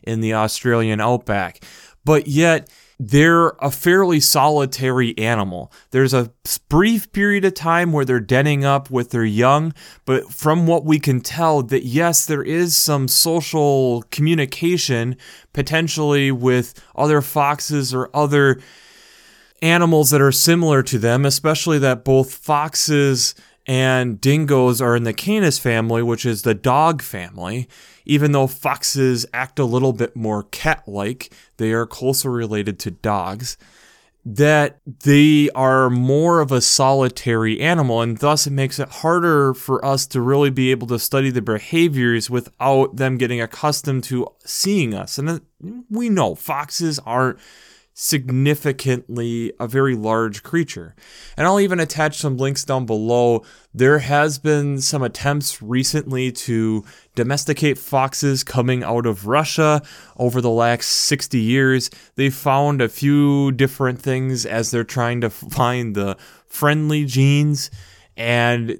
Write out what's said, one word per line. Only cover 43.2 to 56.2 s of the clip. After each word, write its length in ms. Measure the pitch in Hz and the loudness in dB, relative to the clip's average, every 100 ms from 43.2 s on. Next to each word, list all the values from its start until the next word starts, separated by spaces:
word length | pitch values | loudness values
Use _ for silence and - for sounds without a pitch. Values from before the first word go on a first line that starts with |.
| 123 120 | -2 -2
accustomed 640 | 113 - 151 147 147 131 - | -6 -4 -2 -2 -4 -4 -4
to 200 | 127 - - | -4 -6 -10
seeing 520 | - - 190 202 123 98 | -10 -4 -2 0 -2 -4
us. 240 | 98 - | -8 -6
And, 100 | 151 | -6
uh, 100 | 170 - _ 170 240 247 | -6 -10 _ -16 -16 -8
we 180 | 214 240 | -4 0
know 240 | 190 110 | 0 0
foxes 640 | 78 - 139 143 - 165 143 110 | -2 -6 -6 -6 -4 -4 -4 -4
aren't 320 | 123 127 - - - - _ _ - | 0 0 -2 -12 -20 -20 _ _ -10
significantly 1500 | - 147 127 127 139 151 147 135 135 123 - 117 117 117 113 - | -4 -4 -2 0 2 0 -2 -4 -2 -4 -4 -6 -4 -4 -6 -8
a 80 | 120 | -4
very 260 | 135 139 | 0 0
large 480 | 120 110 113 113 104 | 0 0 0 -2 -6
creature. 540 | - 170 151 143 82 - - - - - | -4 -4 -4 -8 -16 -20 -20 -20 -14 -2
And 100 | 170 | 2
I'll 140 | 202 | 2
even 220 | 196 180 | 2 0
attach 360 | 160 156 151 151 | -2 -2 -4 -2
some 200 | 151 127 | -4 -2
links 260 | 135 135 | -2 -4
down 220 | - 131 117 | -4 -4 -2
below. 580 | 107 113 120 120 113 - - _ | -2 0 2 2 2 -4 -20 _
There 260 | - 131 151 | 2 4 4
has 400 | 127 143 151 139 | 2 2 2 0
been 400 | 151 147 143 139 | -2 0 -2 -4
some 240 | - 147 | -4 -2
attempts 580 | 120 - 143 147 139 - | -4 -4 -4 -2 -4 -8
recently 720 | 107 123 131 156 - 131 | -4 -2 0 -2 -4 -4